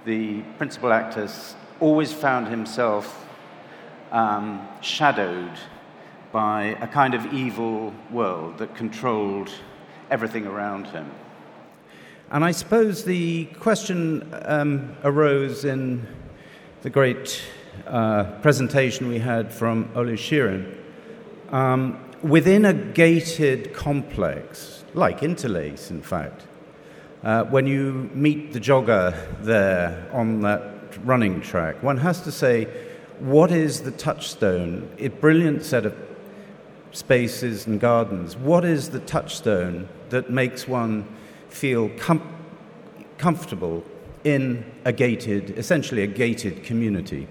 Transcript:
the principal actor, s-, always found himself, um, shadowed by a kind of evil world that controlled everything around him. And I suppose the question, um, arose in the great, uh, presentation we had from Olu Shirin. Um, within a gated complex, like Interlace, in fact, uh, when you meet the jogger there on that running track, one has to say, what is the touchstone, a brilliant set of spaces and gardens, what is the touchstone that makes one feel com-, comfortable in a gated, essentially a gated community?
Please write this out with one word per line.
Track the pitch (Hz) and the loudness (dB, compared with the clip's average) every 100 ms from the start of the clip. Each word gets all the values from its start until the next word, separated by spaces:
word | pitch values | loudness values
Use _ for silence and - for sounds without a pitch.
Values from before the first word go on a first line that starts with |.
the | 113 110 110 104 110 - | -2 -2 -2 -6 -8 -8
principal | 147 - 123 | -8 -2 2
actor, | 110 107 110 | 2 2 -6
s-, | 101 - - - - - | -6 -8 -16 -18 -20 0
always | 156 151 147 | 4 4 2
found | - 139 127 110 | 0 0 0 -2
himself, | 113 107 - 120 104 101 - - - - - - - - - - | -6 -6 0 2 0 -4 -14 -18 -20 -20 -20 -20 -20 -20 -20 -4
um, | 113 110 104 104 104 - - | 0 2 0 -4 -8 -12 -10
shadowed | - - 147 113 95 90 87 80 - - - - - - - | -8 2 2 4 -2 -4 -8 -12 -18 -20 -20 -20 -20 -20 -6
by | - 107 107 104 107 | -2 0 0 -2 -4
a | 117 | -2
kind | 143 131 | 4 4
of | 120 110 | 2 -2
evil | 139 127 107 113 110 110 110 - | -4 -4 -2 -4 -2 -6 -10 -8
world | 117 101 87 80 82 | -2 0 -2 -6 -8
that | 110 | -10
controlled | - 110 - 127 107 101 98 95 - - - - - - | -6 -8 -2 0 0 0 -2 -6 -12 -18 -20 -20 -20 -4
everything | 135 113 113 104 | -2 -2 -4 -6
around | 101 104 98 85 | -4 -4 -6 -8
him. | 85 71 - - - - - - - - - - - - | -10 -12 -16 -20 -20 -20 -20 -20 -20 -20 -20 -20 -20 -4
And | 147 | 0
I | 170 | 2
suppose | 170 - 226 220 175 | 0 2 4 4 2
the | 180 180 170 165 160 - | -2 0 0 -2 -6 -2
question, | 226 208 - 180 160 151 - - | 0 0 0 -2 0 -2 -6 -10
um, | - 147 147 139 127 - | -2 0 2 0 -4 -2
arose | 143 143 151 139 135 120 | 2 4 4 4 0 -2
in | 143 135 131 120 110 - - - - - - - | -2 -2 -2 -4 -6 -14 -16 -18 -20 -20 -20 -12
the | - | -2
great, | 139 131 120 - - - - - - - | 4 4 2 -6 -10 -10 -16 -18 -16 -4
uh, | 120 110 104 92 - | 0 2 2 0 2
presentation | 151 127 123 139 131 - 123 | 4 4 2 2 2 0 -4
we | 120 | -2
had | 123 117 113 | 0 0 -2
from | - 117 113 110 | -2 0 0 -2
Olu | 123 120 | -2 -2
Shirin. | 110 - 151 113 95 95 - - - - - - - - | -2 0 2 2 0 -6 -12 -16 -18 -18 -18 -18 -18 -4
Um, | 131 131 131 131 113 - - | 0 2 2 0 -6 -14 -8
within | 160 160 156 196 | 4 6 8 8
a | 196 | 6
gated | 151 - - 165 165 - - 147 127 - | 4 -2 6 6 6 2 2 2 2 -4
complex, | - 147 143 - - 85 71 - - - - - | -6 -2 -2 -4 -2 -2 -2 -12 -16 -16 -18 -10
like | - 107 87 | 0 2 2
Interlace, | 151 175 127 87 73 71 - | -4 -2 -2 -2 -4 -10 -10
in | 82 | -10
fact, | - 87 71 - - - - - - - - - | -6 -6 -6 -12 -20 -20 -20 -20 -20 -20 -20 -8
uh, | 110 113 | 0 0
when | 113 135 135 | 4 2 4
you | 139 135 131 131 | 0 0 -4 -6
meet | 135 151 147 - | 2 2 2 -4
the | 127 | -4
jogger | 107 135 113 104 90 82 78 - | 4 4 6 4 4 0 -10 -8
there | 107 110 98 92 87 87 87 | 2 4 4 4 0 -4 -6
on | 123 113 110 | -2 0 0
that | 104 98 - - - - | 0 0 -4 -14 -16 -8
running | 113 127 107 85 | 2 4 4 0
track, | - 90 80 - | -2 -2 -2 -2
one | 127 131 | 0 2
has | 170 175 | 2 0
to | 156 | -4
say, | - 131 117 107 - - - - - | 0 4 4 0 -8 -14 -16 -18 -8
what | 135 143 170 | 6 8 8
is | 170 156 - | 4 2 -2
the | 131 | -8
touchstone, | - 156 - - - 104 90 87 90 90 - | -4 -4 -4 -8 0 2 2 -2 -6 -8 -6
a | 120 | -6
brilliant | 104 151 160 170 143 | 2 6 6 4 0
set | - 123 | 0 0
of | 107 - - - - - - - - - - | 0 -6 -14 -16 -16 -18 -18 -20 -20 -20 -16
spaces | - - 127 117 - 123 104 113 | -16 2 4 4 -2 -4 -4 -2
and | 104 | 2
gardens, | 120 117 104 95 85 120 | 4 4 2 -4 -6 -4
what | 135 175 | 4 4
is | 175 151 120 | 4 0 0
the | 127 | -8
touchstone | - - - - 113 98 90 87 92 - - | -4 -4 -4 -2 2 2 0 -4 -10 -14 -2
that | 127 127 | -2 0
makes | 127 127 - - | 0 0 -2 -4
one | 127 113 107 98 - - - - | -2 0 -2 -6 -16 -20 -20 -18
feel | - 135 120 107 | -4 0 2 0
com-, | - - 160 - - - - - - - - - - | -4 0 0 0 -16 -16 -18 -20 -20 -20 -20 -20 -2
comfortable | 170 156 - 95 87 82 - - - - | 0 0 -6 -6 -4 -4 -8 -18 -18 -2
in | 151 139 131 120 110 - | 2 2 2 -4 -6 -2
a | 127 | -2
gated, | 113 123 113 110 101 98 - | 2 2 2 0 -2 -2 -8
essentially | 113 160 - 117 | 0 0 2 0
a | 101 | 0
gated | 101 120 110 101 82 | 2 0 0 -4 -6
community? | - 117 113 98 - 71 69 | -4 0 0 0 -2 -8 -10